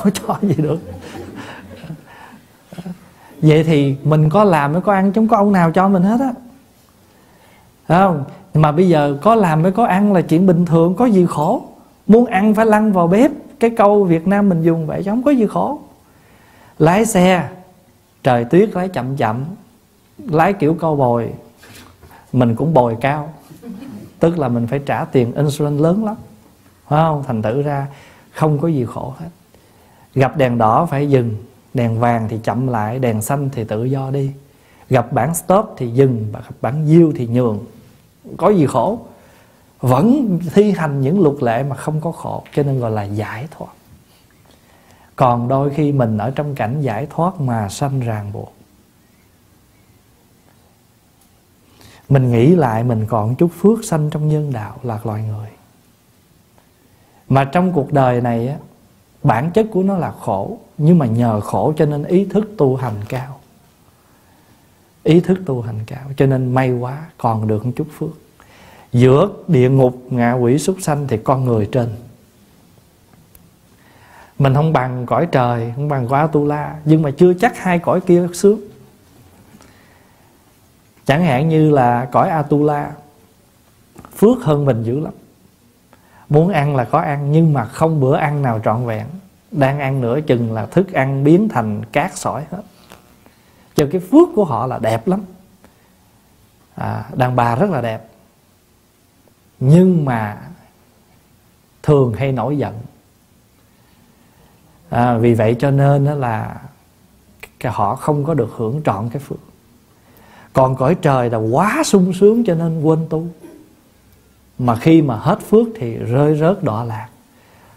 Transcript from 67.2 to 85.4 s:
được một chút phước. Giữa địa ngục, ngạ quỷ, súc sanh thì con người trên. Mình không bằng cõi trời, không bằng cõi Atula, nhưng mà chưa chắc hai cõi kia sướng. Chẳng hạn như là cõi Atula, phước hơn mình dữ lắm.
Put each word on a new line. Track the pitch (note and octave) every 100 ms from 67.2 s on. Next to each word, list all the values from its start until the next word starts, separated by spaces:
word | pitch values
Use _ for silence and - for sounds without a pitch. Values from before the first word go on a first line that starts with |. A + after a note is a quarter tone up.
| A#2+ A2 G#2+
được | G#2+ A#2+
một | B2+
chút | D#3 -
phước. | D#3 E3 _ _ - - - - -
Giữa | A#2+ B2+ C3+ G3+ - -
địa | C3+ B2+
ngục, | C3+ B2+ B2+ -
ngạ | B2 A#2+
quỷ, | B2+ A#2+ C#3+
súc | D3 F#3+
sanh | F3 D3 C#3
thì | A2
con | C3 C3 B2+
người | A2+ G2+
trên. | C3 A#2 G#2+ - - _ _ _ _ _ _ _ _ _ _ _ - _ _ _ _ _ _ _ - - -
Mình | C#3
không | C3+ D#3+
bằng | D3+ B2+ B2+ B2
cõi | A#2+ E3+
trời, | C#3 B2 A#2+ A#2 A#2+
không | D3
bằng | C#3 A#2
cõi | C#3
Atula, | D#3 D3+ D3 D3 D3 D3+ D3+
nhưng | D#3+
mà | D3+
chưa | C3+ F3+
chắc | F3+ F4+ F4+
hai | F#3 F3
cõi | E3+ D#3+
kia | F#3 F3 F3
sướng. | F3 G3+ G#3 - - - _ _ _ - _ - - - _ _ _ _ _ _ _ _ _ _ _ _ _ -
Chẳng | C#3
hạn | F3 B2+ D#3+
như | D#3 D#3
là | D3 A#2+ A#2+ B2+
cõi | A#2+ E3
Atula, | D#3+ C#3 D3 D3 D3 C#3+ D3+ - _ _ _ _ _ _ _ _ - - -
phước | G3+ B3
hơn | D#3 D3 C#3
mình | A2+
dữ | A2+ C3
lắm. | D#3+ - _ _